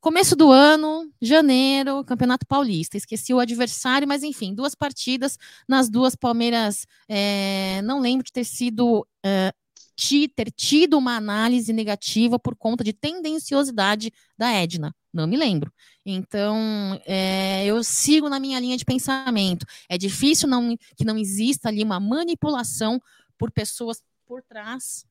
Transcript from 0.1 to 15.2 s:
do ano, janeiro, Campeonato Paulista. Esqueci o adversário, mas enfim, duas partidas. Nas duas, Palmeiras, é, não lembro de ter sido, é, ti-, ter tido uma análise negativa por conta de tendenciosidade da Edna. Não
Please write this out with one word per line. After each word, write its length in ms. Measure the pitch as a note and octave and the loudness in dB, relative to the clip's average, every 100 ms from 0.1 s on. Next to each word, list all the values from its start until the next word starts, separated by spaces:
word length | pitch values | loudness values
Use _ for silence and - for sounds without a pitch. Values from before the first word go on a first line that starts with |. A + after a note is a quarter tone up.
| E4+ G4 D4+ | 2 2 8
do 160 | D4+ | 10
ano, 580 | C4 D4 D#4 D#4 D#4 D#4 _ | 10 10 6 2 -4 -10 _
janeiro, 800 | A3+ D#4 D4 B3+ C4+ C#4 C4+ C#4 C4+ | 4 4 6 4 2 0 0 -4 -4
Campeonato 420 | A#3+ B3 B3 - | -2 0 0 0
Paulista. 480 | C#4 C4 E3+ D#3+ G3+ | 0 0 -2 -4 -8
Esqueci 380 | - A3 - | -8 -10 0
o 80 | B3 | 0
adversário, 680 | A#3+ A#3 A#3+ - B3+ C4 C#4+ | 0 -2 -4 -4 0 0 0
mas 160 | C#4+ | -4
enfim, 320 | D4 C4+ G3 G3+ | -4 -8 -8 -6
duas 180 | C#4 | -6
partidas. 640 | - C#4+ - - B3+ C4+ - - - - | -4 -8 -6 -6 -2 -4 -6 -18 -20 0
Nas 220 | C4 B3 | 2 2
duas, 260 | A3 B3+ - | 2 0 0
Palmeiras, 720 | B3 A#3 A#3 A#3 G#3+ G3+ - _ _ | -2 0 0 0 -2 -4 -12 _ _
é, 720 | G#3 G3+ G3+ G3 G3 F#3+ F#3+ | -2 0 0 -2 -2 -4 -4
não 180 | G#3 C#4 | -4 -2
lembro 240 | B3 C4 | 0 0
de 80 | - | -2
ter 140 | B3+ A#3 | -6 -6
sido, 600 | - B3 A3 A#3+ G#3+ - _ | -4 -4 0 2 2 -2 _
é, 300 | G3 G3 F#3+ - _ _ _ - | -2 0 0 -4 _ _ _ -6
ti-, 320 | - C#4+ D4 | 0 2 2
ter 200 | - A3 | -2 -8
tido 480 | - - D4 E4+ D4 | -4 2 4 6 4
uma 200 | B3+ A#3 | 2 -2
análise 560 | G#3 G#3 A3+ B3 A3 | -2 0 2 2 0
negativa 680 | A3 G#3+ G3+ - A3 A#3 A#3+ | -2 -2 -4 -2 2 2 2
por 160 | - A3+ | -2 -4
conta 300 | A3+ A#3+ A3 | -4 -2 -4
de 80 | |
tendenciosidade 1200 | G#3 D4 F4+ D#4 D#4 - C#4 C#4 A3+ G3 G#3+ A3 _ _ - | -4 -6 -4 -4 -6 -2 0 0 0 0 0 -4 _ _ -4
da 120 | A#3 | 0
Edna. 460 | G#3+ E3+ F3 D3 - _ | 0 0 -2 -6 -10 _
Não 140 | E3+ | -4